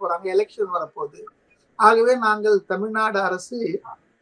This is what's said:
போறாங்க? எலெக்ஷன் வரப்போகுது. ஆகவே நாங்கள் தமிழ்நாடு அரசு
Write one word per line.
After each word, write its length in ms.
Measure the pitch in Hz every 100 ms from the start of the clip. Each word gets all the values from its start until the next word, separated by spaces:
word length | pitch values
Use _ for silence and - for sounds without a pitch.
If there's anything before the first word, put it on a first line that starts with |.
போறாங்க? 220 | 185 175
எலெக்ஷன் 440 | 190 185 208 - 196
வரப்போகுது. 500 | 175 156 - 147 - - _ _ _ _ -
ஆகவே 400 | 220 226 233 254
நாங்கள் 500 | 220 214 214 208 -
தமிழ்நாடு 540 | 185 214 220 220 202
அரசு 640 | 190 180 - 247 226 175 - - _ _